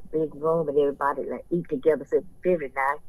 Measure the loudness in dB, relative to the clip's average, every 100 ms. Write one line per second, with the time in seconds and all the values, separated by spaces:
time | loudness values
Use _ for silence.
0 | -4 -2 -2 0 0 2 2 2 2 2
1 | 0 -2 -4 -8 -4 -4 -2 0 2 2
2 | 2 -2 -2 -4 0 0 0 -2 -2 -2